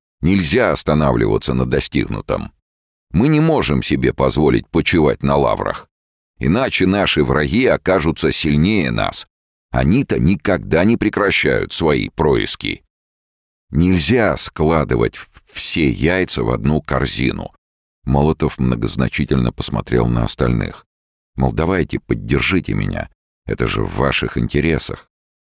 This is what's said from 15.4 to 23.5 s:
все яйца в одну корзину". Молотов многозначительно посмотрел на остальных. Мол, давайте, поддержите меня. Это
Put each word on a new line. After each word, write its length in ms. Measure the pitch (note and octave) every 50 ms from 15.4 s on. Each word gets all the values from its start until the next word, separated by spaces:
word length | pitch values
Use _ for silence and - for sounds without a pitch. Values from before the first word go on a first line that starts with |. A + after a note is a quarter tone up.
| _ _
все 400 | - - - - - E2+ D#2 C2
яйца 520 | A#1 G1+ B1 D#2+ F2+ F#2 F2+ - - - A#1
в 80 | A1+
одну 320 | A#1+ A1 A1 C#2+ D#2 D2+ D2
корзину". 720 | - C#2 B1+ C#2 - - - C2 A1+ G1+ G1+ G1+ - _ _ _ _ _ _ _ _ _ _ -
Молотов 540 | - C2+ C#2 D2 D#2 D#2 - D#2 D2 - -
многозначительно 920 | C2 B1 B1 A1+ A1 G#1+ - A1+ C2 A#1 - - C#2+ - C#2 C2+ A#1+ A1+
посмотрел 580 | - - - - A1 G#1+ G#1+ - A#1+ A#1+ A#1 A#1
на 160 | A#1 A#1 A1+
остальных. 600 | G#1+ - - B1+ A#1+ A#1+ A1 G1+ - - - - _ _ _ _ _ _ _ _ _ _
Мол, 160 | C2+ C2 B1+ G#1+
давайте, 480 | G#1 D#2+ E2+ F#2+ F2+ D2+ - - -
поддержите 720 | - - A#1+ A1 G1+ A1 C2+ C2+ - - F#2+ F2 - - G1+
меня. 340 | G1+ G1+ G1+ G1+ G1+ - - _ _ _ _ _ _ _
Это 220 | -